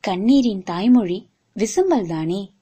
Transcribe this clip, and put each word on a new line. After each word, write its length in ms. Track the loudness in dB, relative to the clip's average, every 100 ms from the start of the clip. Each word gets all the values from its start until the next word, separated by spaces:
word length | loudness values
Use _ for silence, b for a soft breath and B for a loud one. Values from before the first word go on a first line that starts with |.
கண்ணீரின் 600 | -4 -2 4 4 2 -2
தாய்மொழி 560 | -6 -2 4 4 2 -6 -10 _ _ -6
விசும்பல்தானே? 840 | -2 0 0 0 -2 -4 -4 -6 -8 _